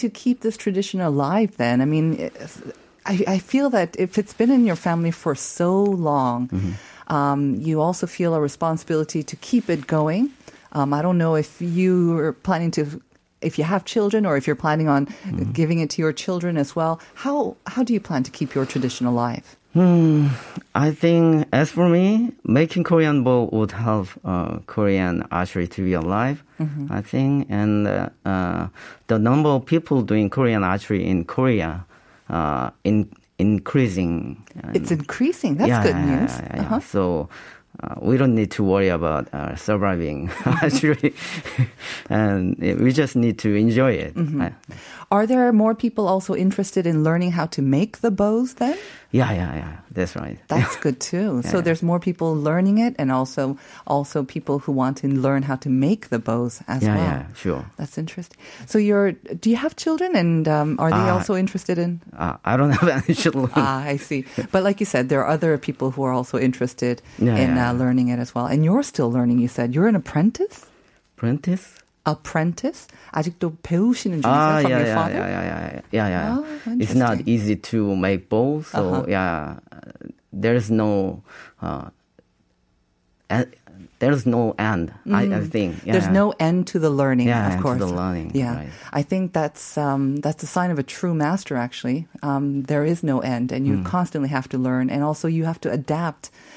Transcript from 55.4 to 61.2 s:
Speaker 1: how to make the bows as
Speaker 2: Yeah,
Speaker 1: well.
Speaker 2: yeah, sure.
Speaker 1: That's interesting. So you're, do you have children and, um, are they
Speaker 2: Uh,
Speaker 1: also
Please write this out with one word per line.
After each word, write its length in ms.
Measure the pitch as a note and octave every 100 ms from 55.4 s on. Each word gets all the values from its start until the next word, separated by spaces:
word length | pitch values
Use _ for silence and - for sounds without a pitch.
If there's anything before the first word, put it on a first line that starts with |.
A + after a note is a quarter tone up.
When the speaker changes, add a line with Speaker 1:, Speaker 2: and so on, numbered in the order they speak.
Speaker 1:
how 140 | C#3 C3
to 120 | C#3
make 380 | C3 C#3 G#3+ -
the 100 | A#2
bows 440 | A2 A#2 A#2+ - -
as 120 | C3
Speaker 2:
Yeah, 120 | G#2+ G#2
Speaker 1:
well. 80 | F2
Speaker 2:
yeah, 180 | C2+ D2+ -
sure. 300 | F#2+ C2+ G2 -
Speaker 1:
That's 220 | D3+ -
interesting. 400 | D#3+ - - - - - B2+
So 120 | G#3+
you're, 320 | G#3 G3+ G3
do 380 | - - F3 A3
you 80 | A#3
have 180 | D4+ -
children 400 | E4 D#4+ F#4 C#4+
and, 320 | E3+ E3 D#3
um, 300 | D3+ D3+ C#3+
are 120 | D#3+
they 180 | - -
Speaker 2:
Uh, 40 |
Speaker 1:
also 160 | F3+